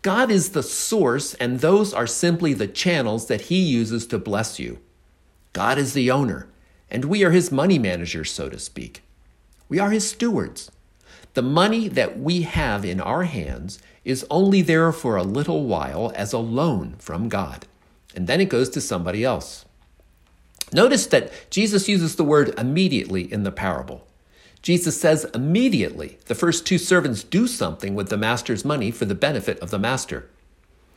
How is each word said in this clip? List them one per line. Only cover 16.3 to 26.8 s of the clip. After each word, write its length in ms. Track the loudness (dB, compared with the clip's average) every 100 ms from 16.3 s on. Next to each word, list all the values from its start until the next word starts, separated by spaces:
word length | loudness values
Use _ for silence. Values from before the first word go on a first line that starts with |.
a 60 | -4
loan 560 | -2 0 0 0 -4 -12
from 300 | -10 -6 -4
God, 380 | -4 -6 -10 -18 _ _ _ _
and 120 | -6 -2
then 140 | 2
it 80 | 2
goes 200 | 2 0
to 100 | -2
somebody 440 | -4 -4 -2 -2
else. 400 | 0 -2 -6 -18 _ _ _ _ _ _ _ _ _ _ 0
Notice 340 | 4 6 4 4
that 260 | 2 2 -14 -4
Jesus 380 | 0 2 2 2
uses 260 | 2 2
the 100 | 0
word 300 | 4 4 4 0
immediately 720 | 0 2 2 0 -2 -4 -4
in 100 | -4
the 80 | -4
parable. 560 | -4 -4 -4 -8 -14 -18 _ _ _ _ _
Jesus 380 | 0 0 0 2
says 240 | 2 2 0
immediately 840 | -4 0 2 2 2 -2 -6 -14 -16 -8
the 80 |
first 320 | 0 0 0 0
two 100 |
servants 460 | 0